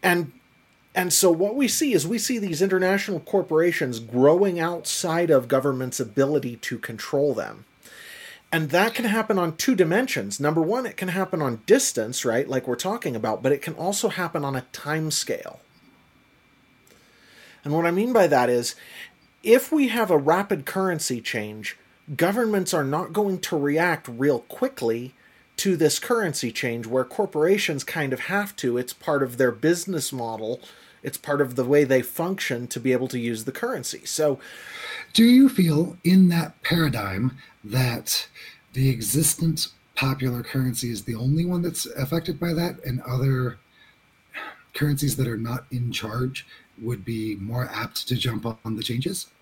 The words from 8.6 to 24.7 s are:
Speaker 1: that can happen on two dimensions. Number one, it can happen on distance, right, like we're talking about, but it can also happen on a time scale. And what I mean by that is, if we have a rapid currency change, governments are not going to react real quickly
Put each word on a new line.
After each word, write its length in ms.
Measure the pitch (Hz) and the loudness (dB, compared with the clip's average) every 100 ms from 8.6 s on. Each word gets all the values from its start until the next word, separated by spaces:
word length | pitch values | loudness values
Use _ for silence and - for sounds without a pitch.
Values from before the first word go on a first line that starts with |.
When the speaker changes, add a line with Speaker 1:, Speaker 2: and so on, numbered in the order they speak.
| 156 | 2
Speaker 1:
that 240 | 160 214 | 2 2
can 120 | 220 233 | 2 -2
happen 340 | 214 214 202 | 0 0 0
on 180 | 175 160 | 0 -2
two 180 | - 233 | 0 2
dimensions. 640 | 170 185 254 - 120 202 | 4 2 0 -4 -6 -2
Number 220 | 143 160 | 0 2
one, 240 | 160 233 247 | 0 0 -4
it 120 | - | -6
can 120 | 185 | -4
happen 320 | 175 185 170 | -2 -2 -2
on 200 | 143 113 - | -2 -4 4
distance, 580 | 240 - - 110 127 | 4 4 -2 -4 -4
right, 240 | 127 113 143 | -2 0 0
like 200 | 131 127 | -4 -2
we're 80 | 123 | -4
talking 400 | 185 233 180 117 | -4 -4 -4 -4
about, 260 | 110 110 | -2 -2
but 100 | 131 | 0
it 100 | 139 | 0
can 120 | - | -2
also 360 | 160 175 202 214 | -6 -4 -2 -2
happen 360 | - 175 165 143 | -2 -4 -4 -4
on 100 | 135 | -6
a 100 | 127 | -8
time 380 | - 143 156 156 | -14 -4 -2 -2
scale. 520 | 151 - 101 - - _ _ _ _ _ _ _ _ _ _ _ _ _ _ _ _ _ - - - | -4 -4 -6 -8 -16 _ _ _ _ _ _ _ _ _ _ _ _ _ _ _ _ _ -20 -20 -14
And 120 | 143 151 | -2 0
what 100 | 170 | 2
I 60 | |
mean 220 | 175 233 | 2 2
by 140 | 240 185 | 4 6
that 220 | 135 123 | 6 4
is, 260 | 123 120 - - - - _ _ _ | 2 0 -8 -18 -18 -20 _ _ _
if 300 | - 240 254 | 4 4 6
we 160 | 311 262 | 2 2
have 200 | 226 214 | 2 2
a 80 | 160 | 4
rapid 480 | 139 175 202 190 135 | 4 2 2 -4 -4
currency 540 | 190 190 165 - 123 | -2 0 -2 -4 -6
change, 580 | 117 120 107 107 113 - _ _ - 143 | -4 -6 -6 -8 -12 -12 _ _ -12 0
governments 580 | 170 202 233 208 185 | 0 2 2 2 2
are 120 | 170 135 | 0 0
not 260 | 151 170 | -2 -4
going 280 | 165 208 185 | -2 -2 -2
to 160 | - 160 | -4 -2
react 500 | 143 147 175 160 - | 0 2 2 0 -6
real 320 | 117 135 127 | -2 2 2
quickly 720 | - - 262 | -2 -4 -4